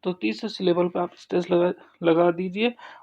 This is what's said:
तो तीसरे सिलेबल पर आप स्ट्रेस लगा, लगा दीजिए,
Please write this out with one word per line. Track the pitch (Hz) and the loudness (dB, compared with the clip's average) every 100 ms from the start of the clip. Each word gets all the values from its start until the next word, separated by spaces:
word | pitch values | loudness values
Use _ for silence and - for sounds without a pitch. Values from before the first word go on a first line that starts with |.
तो | 180 | -6
तीसरे | 180 214 214 220 | -4 -4 -4 -8
सिलेबल | - 180 175 175 | -4 0 2 0
पर | 180 | -2
आप | 175 - | -6 -8
स्ट्रेस | - 180 170 | -4 -4 2
लगा, | 175 180 - - _ | 2 2 -2 -14 _
लगा | 170 165 175 | 2 4 2
दीजिए, | 170 185 185 233 233 - - | 2 -6 -2 -2 -4 -20 -20